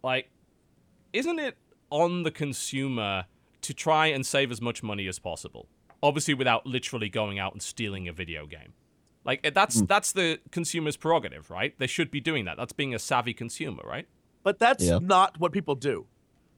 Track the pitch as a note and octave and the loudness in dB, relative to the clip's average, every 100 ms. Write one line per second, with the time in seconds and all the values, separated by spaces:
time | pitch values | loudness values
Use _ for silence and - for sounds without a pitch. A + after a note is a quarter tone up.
0 | C3 B2+ - _ _ _ _ _ _ _ | -2 -2 -4 _ _ _ _ _ _ _
1 | _ G#3+ D4 E4 C#4 - _ _ - D3 | _ -2 0 0 -2 -6 _ _ -4 2
2 | F3 F3 D#3+ D3+ C#3+ B2+ - C3+ C3+ B2 | 2 2 -2 -2 -4 -4 -4 -4 -2 -2
3 | G#2 F#2+ F#2 _ _ - - C3+ D#3+ D#3 | -2 -2 -6 _ _ -12 -10 -4 2 4
4 | D#3 C3+ C3 C#3 C3+ A2+ A#2+ A2+ A2 G2+ | 4 2 0 2 2 0 -4 -4 -6 -4
5 | F#2+ F#2 F2+ D#2+ - - - _ _ - | -6 -6 -8 -10 -12 -16 -20 _ _ 0
6 | C#3+ D3 D3+ C3+ B2+ A2+ C3+ B2+ - A#2+ | 2 2 0 2 4 2 0 -6 -4 -6
7 | G#2+ A2 G#2 G2 F#2+ G2+ - - A2 G2 | -4 -2 -2 -2 -6 -6 -10 -6 -6 -4
8 | F2 D#2+ E2 D#2 D2+ D2+ - - _ _ | -8 -8 -8 -8 -12 -16 -20 -20 _ _
9 | _ _ - C3+ D3+ E3 G#3 A#2 F#2+ G3 | _ _ -4 -2 0 2 4 4 4 4
10 | - F#3 E3+ D#3 - F3 E3+ E3 D3+ - | 2 0 0 0 -6 -6 -4 -2 -4 -2
11 | D#3+ E3 G2+ C2+ D#2+ F2 C3 - C3 - | 2 2 2 -12 -12 -4 -4 -2 -4 0
12 | E3 C#3+ C#3+ D3+ F#2 - B2 - C#3 A#2 | -2 -2 -2 -2 -2 -4 -8 -4 -4 -4
13 | - B2 A#2 - A#2 - D3+ E2 - B2+ | 0 0 0 -4 -8 -8 -8 -8 -8 -10
14 | - _ _ _ G3 G3+ A#3 C4+ F3 E3+ | -10 _ _ _ -2 4 4 6 4 4
15 | F3+ F#3 F#3+ D3+ E3+ G3 D#3 C3+ C#3 F#2+ | 6 6 6 4 0 0 -2 -2 0 -2
16 | - _ _ _ _ | -6 _ _ _ _